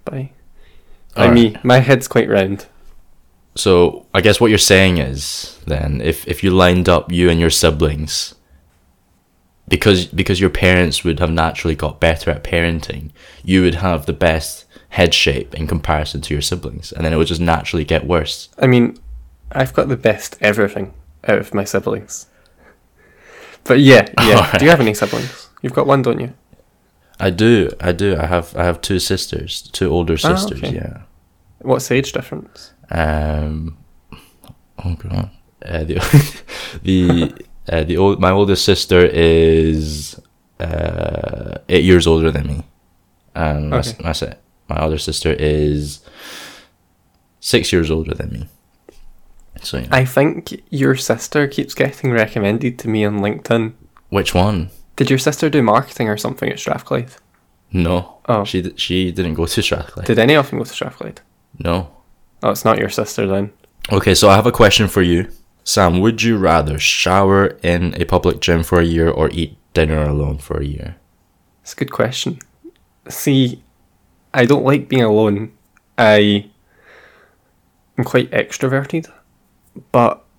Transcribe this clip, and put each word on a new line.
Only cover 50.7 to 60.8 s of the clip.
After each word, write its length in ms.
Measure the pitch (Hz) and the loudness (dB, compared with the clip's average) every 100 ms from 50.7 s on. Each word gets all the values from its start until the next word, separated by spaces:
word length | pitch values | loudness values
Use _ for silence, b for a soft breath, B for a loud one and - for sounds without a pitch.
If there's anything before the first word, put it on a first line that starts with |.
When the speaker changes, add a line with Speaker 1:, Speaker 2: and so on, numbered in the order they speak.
| 143 135 131 | -2 0 0
Speaker 1:
sister 520 | - 117 - 151 139 | -2 -4 -4 -2 -2
keeps 260 | - - | -4 -6
getting 380 | - 139 - 135 | -2 -4 -2 -2
recommended 640 | 117 110 117 101 113 120 123 | 0 0 -2 -2 -2 -4 -6
to 80 | 117 | -4
me 160 | 107 104 | -2 0
on 140 | 104 | -2
LinkedIn. 540 | 101 107 - 117 113 - _ _ - | -4 -4 -2 -2 -2 -8 _ _ -6
Speaker 2:
Which 240 | 98 80 | -4 -2
one? 360 | 90 98 98 82 - - - | 0 0 0 -6 -12 -10 -4
Speaker 1:
Did 140 | 131 | 0
your 100 | 131 | 0
sister 300 | 156 143 156 | -2 -2 0
do 120 | 151 | 2
marketing 460 | 113 107 139 - 113 | 4 2 0 -4 -4
or 80 | 104 | -4
something 320 | - - - | -6 -6 -6
at 80 | - | -6
Strathclyde? 520 | - 120 - 135 120 - _ _ _ _ _ | -6 -6 -4 -6 -6 -14 _ _ _ _ _
Speaker 2:
No. 480 | - 82 90 87 - - | -2 0 -2 -4 -10 -2
Speaker 1:
Oh. 160 | 110 | -2
Speaker 2:
She 180 | 101 92 | -2 -4
d-, 120 | 90 - | -6 -8
she 360 | - 90 90 | -4 -2 -2
didn't 240 | 90 87 78 | -4 -4 -4
go 100 | 82 | -4
to 160 | - | -2
Strathclyde. 440 | - 80 - - 90 | -2 -4 -8 -8 -2
Speaker 1:
Did 140 | 110 | 2
any 160 | 117 151 | 4 4
of 140 | 131 | 2
them 100 | - | -4
go 60 | 117 | -8
to 40 | |
Strathclyde? 480 | - | -10